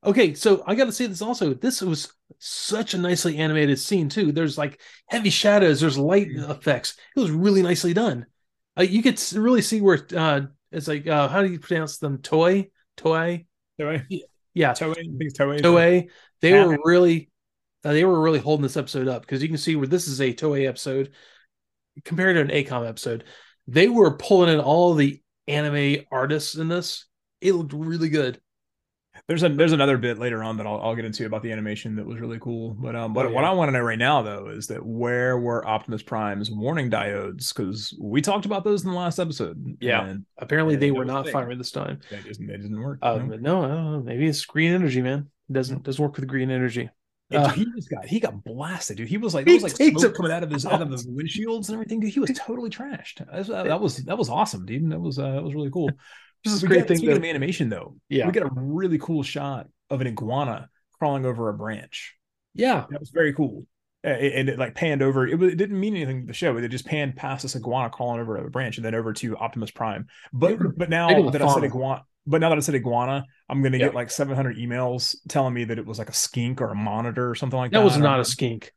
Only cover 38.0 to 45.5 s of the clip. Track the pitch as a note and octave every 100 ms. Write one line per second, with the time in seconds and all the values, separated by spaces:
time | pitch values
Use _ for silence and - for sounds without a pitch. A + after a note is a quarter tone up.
38 | G#2 A#2+ D3+ G3+ G3+ G3+ G#3 G#3 E3+ F3+
39 | F3 D#3+ E3+ C#3+ F#2 E2 C3 - A#2+ A2+
40 | F#2+ F#2+ - - - D3+ D#3+ C#3+ C#3+ C3
41 | B2+ C3+ C#3 C#3+ A#2+ B2+ B2 C#3 C#3 C#3+
42 | - G2+ G#2 G#2 G#2+ G2 G2+ G#2+ B2+ C#3
43 | B2 A2+ A#2+ A2 C3 F#3 C#3 D#3 D#3+ D3+
44 | A#2+ A#2+ D#3 C#3+ - D3+ E3 F3+ E3 B2+
45 | B2+ C#3 C#3+ _ _